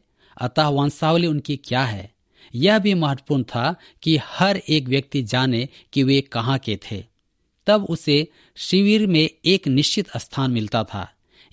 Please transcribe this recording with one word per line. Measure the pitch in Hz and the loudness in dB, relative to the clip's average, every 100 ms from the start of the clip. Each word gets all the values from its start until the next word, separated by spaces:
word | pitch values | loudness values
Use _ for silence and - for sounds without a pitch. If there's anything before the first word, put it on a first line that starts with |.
| _ _ _ - | _ _ _ -10
अतः | 123 - 151 | -6 0 0
वंशावली | 139 143 - 156 170 170 | 2 0 0 0 2 0
उनकी | 147 - 143 | -2 -4 -8
क्या | - 123 | -4 -4
है। | 135 104 104 _ _ _ - 117 | -2 -6 -12 _ _ _ -14 -2
यह | 160 214 | 2 2
भी | 202 | 2
महत्वपूर्ण | 185 156 139 - 139 | 0 0 -2 -2 -2
था | 123 120 127 180 - _ | -2 -2 -4 -4 -14 _
कि | - 156 | 0 0
हर | - - 185 196 | 0 -2 0 0
एक | - 156 127 | 0 -2 0
व्यक्ति | 135 135 147 | -4 -2 -6
जाने | 117 127 131 117 131 - _ | -2 -2 0 -2 -4 -12 _
कि | - | 0
वे | 131 135 | 2 2
कहाँ | 135 117 113 135 | 0 -4 -2 -2
के | - 101 - | -2 -8 -8
थे, | 101 - _ _ _ _ _ - | -12 -14 _ _ _ _ _ 0
तब | 208 | 2
उसे | 190 165 - 147 156 _ _ - | 2 -6 0 0 0 _ _ -14
शिविर | - 185 202 214 208 | 0 2 4 4 4
में | 165 156 - - | 2 2 0 0
एक | 190 - | 0 2
निश्चित | 131 147 - - 120 | 0 2 -2 -4 -8
स्थान | - - 135 | -8 -4 -2
मिलता | 120 107 117 | -2 -2 -4
था। | 104 101 92 _ _ _ _ | -4 -8 -12 _ _ _ _